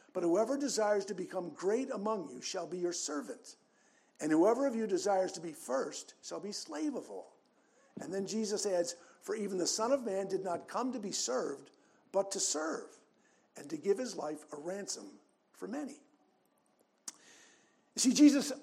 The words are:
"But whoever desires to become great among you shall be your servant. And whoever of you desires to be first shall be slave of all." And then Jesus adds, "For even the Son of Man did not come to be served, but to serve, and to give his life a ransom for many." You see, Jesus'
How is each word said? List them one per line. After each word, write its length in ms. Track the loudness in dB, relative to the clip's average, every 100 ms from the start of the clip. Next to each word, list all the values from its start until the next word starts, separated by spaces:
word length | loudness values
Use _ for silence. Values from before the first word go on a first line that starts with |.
| -10
"But 100 | -2
whoever 340 | 4 4 4 2
desires 480 | 0 2 2 2 0
to 80 |
become 360 | -6 -6 -6 -6
great 400 | -2 0 2 0
among 380 | -2 -2 -2 -4
you 120 | -10
shall 280 | -6 -6 -6
be 100 | -2
your 140 | -2
servant. 640 | -2 -4 -4 -6 -10 -14 -20 _ _ _ _ _ -6
And 100 | 4
whoever 360 | 6 6 6 2
of 100 | 2
you 100 | 0
desires 460 | 2 2 2 2
to 80 | -4
be 120 | -10
first 600 | -10 -2 -2 -2 -6 -14 -18
shall 160 | -12 -10
be 140 | -8
slave 420 | -8 -8 -4 -4
of 160 | -4 -8
all." 240 | -12 -14 -20 _ _ _ _ _ -14
And 140 | -6
then 120 | -4 -4
Jesus 380 | -2 -2 -2
adds, 300 | 0 0 0 -4 -18 -14
"For 120 | -6
even 240 | -4 -2 0
the 80 | 0
Son 240 | 0 2
of 140 | 2
Man 240 | 0 -2 -2
did 160 | -2
not 240 | -2 -4 -4
come 240 | -4 -2
to 80 | -4
be 100 | -4
served, 600 | -4 -2 -2 -2 -6 -12 _ _ _ _
but 180 | -2 0
to 80 | -2
serve, 560 | -2 0 -2 -4 -8 -18 _ _ _ _ _ -18
and 120 | -10
to 60 | -4
give 220 | 0 0
his 180 | 0 -4
life 300 | -6 -6 -10
a 40 | -10
ransom 640 | -8 -6 -6 -8 -10 -18 _ _ _
for 140 | -12 -8
many." 340 | -6 -8 -12 _ _ _ _ _ _ _ _ _ _ -18 -18 -20 -20 -20 -20 _ _ _
You 60 | 2
see, 120 | 4
Jesus' 400 | 10 10 10 2 -2